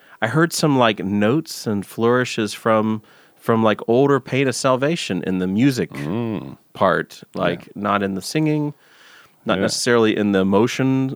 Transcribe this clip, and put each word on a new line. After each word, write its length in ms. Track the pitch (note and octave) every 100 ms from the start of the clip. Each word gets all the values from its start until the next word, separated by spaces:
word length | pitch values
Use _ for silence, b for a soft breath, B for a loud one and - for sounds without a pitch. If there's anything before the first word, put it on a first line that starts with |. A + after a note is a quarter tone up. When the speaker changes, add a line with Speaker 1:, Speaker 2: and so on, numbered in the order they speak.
| b b
Speaker 1:
I 60 | A2+
heard 240 | C#3+ E3
some, 260 | - D#3 C3+
like, 220 | A#2 G#2
notes 640 | F#2+ G2+ G#2 D3 D#3+ - -
and 200 | G2+ F#2
flourishes 680 | - A#2 B2 B2 - G#2
from, 480 | - A#2 A2 A2 G#2+ b b b b
from, 260 | - A2+
like, 160 | A2 G#2 -
older 320 | A#2+ C#3+ C#3
Pain 300 | - B2+ C3+
of 60 | A#2
Salvation 680 | C3+ B2 C#3 E3+ - F2+
in 160 | - F#2
the 80 | F#2
music 420 | G2+ C#3 B2 E2+
Speaker 2:
Mm. 640 | - D2 G#2+ A#2 F#2+ C2+ - _
Speaker 1:
part, 500 | - F#2+ E2 D2+ - -
Speaker 2:
Yeah. 80 | F#2
Speaker 1:
like, 320 | F2+ F2 - -
not 260 | G#2 G2+
in 120 | G2 F#2+
the 60 |
singing, 520 | - D#3 D#3 D3+ D3 - b b b b b b A2+
not 100 | F#2+
Speaker 2:
Yeah. 40 |
Speaker 1:
necessarily 540 | F#2+ - - A#2+ A2 -
in 180 | G2+
the 60 | G2
emotion, 760 | F#2+ G2+ B2 - C3 C3 C3